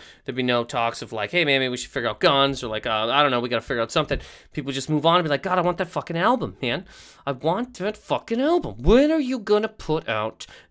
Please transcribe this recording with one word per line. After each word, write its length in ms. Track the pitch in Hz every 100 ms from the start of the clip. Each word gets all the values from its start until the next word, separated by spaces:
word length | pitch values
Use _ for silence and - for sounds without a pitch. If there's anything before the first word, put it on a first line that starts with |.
| - - -
there'd 100 | 123
be 60 |
no 200 | 127 123
talks 380 | 117 127 117 -
of, 100 | 113
like, 200 | 113 104
"Hey, 160 | 175 151
man, 140 | 135
maybe 100 | 131
we 80 | 123
should 120 | -
figure 200 | 135 117
out 100 | 107
guns," 420 | 175 139 139 135
or, 60 | 120
like, 160 | 107
uh, 240 | 117 110 113
"I 120 | 139
don't 80 | 147
know, 100 | 123
we 80 | 120
gotta 140 | 117
figure 180 | - 123
out 80 | 113
something." 300 | 165 147 131 - - -
People 200 | - 135
just 180 | 135 135
move 160 | 151 156
on 100 | 175
and 80 |
be 60 | 160
like, 120 | 143
"God, 140 | - 180
I 60 |
want 160 | 170 175
that 100 | 170
fucking 300 | 151 - 165
album, 400 | 196 247 131 -
man. 240 | 123 139 196 - - - -
I 60 |
want 400 | 127 156 190 247 -
that 180 | 190 208
fucking 460 | - 127 - 226
album. 320 | 285 349 151 101
When 340 | 139 233 302
are 100 | 320
you 180 | 254 254
gonna 300 | 196 208 214
put 380 | - - 156 -
out 400 | 110 110 - - - -